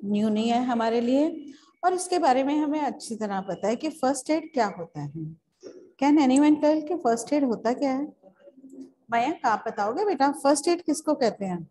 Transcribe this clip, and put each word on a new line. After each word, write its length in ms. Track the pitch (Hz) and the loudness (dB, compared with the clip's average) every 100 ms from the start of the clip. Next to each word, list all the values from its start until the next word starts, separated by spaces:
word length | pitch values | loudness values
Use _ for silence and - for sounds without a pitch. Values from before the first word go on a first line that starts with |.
| 202 | -2
न्यू 240 | 208 214 | 0 0
नहीं 200 | 214 226 | 0 0
है 140 | 233 247 | 0 0
हमारे 340 | 233 226 233 | 0 0 0
लिए, 520 | 240 269 311 - - - _ _ | 2 2 2 -2 -14 -20 _ _
और 100 | 359 | -2
इसके 260 | 370 359 359 | -2 -2 0
बारे 240 | 311 254 | 2 2
में 120 | 269 302 | 2 0
हमें 240 | 302 302 | 0 -2
अच्छी 340 | 285 - - 220 | -4 -6 -10 -8
तरह 260 | 208 196 | -6 -6
पता 260 | 196 175 202 | -6 -4 -2
है 80 | 226 | -2
कि 140 | 311 | -4
first 380 | 302 254 277 - | -2 -2 -2 -2
aid 220 | 311 311 | -2 -2
क्या 140 | 269 208 185 | -2 -2 -2
होता 240 | 165 151 | -12 -10
है। 240 | 147 151 160 165 _ _ - - - _ | -10 -10 -12 -14 _ _ -20 -20 -20 _
Can 180 | 269 294 | 2 4
anyone 400 | 262 262 302 302 | 6 6 6 6
tell 240 | 302 311 302 | 4 2 0
कि 80 | 359 | -2
first 360 | 240 233 - | 0 0 0
aid 120 | 294 277 | 0 0
होता 280 | 208 220 | 0 -2
क्या 180 | 254 277 | 0 -2
है? 140 | 262 302 - - _ - - - - - _ _ | -2 -6 -12 -20 _ -20 -20 -20 -20 -20 _ _
मयंक, 340 | 233 247 349 254 | 0 0 0 0
आप 180 | 214 226 | 0 -2
बताओगे 380 | 220 208 262 415 | -4 -4 0 -2
बेटा, 260 | 320 277 | 2 2
first 340 | 277 277 294 - | 2 2 2 2
एड 140 | 349 | 0
किसको 340 | - 294 - 294 | 0 -4 0 0
कहते 300 | 233 196 196 | 0 0 -6
हैं? 200 | 175 160 | -6 -8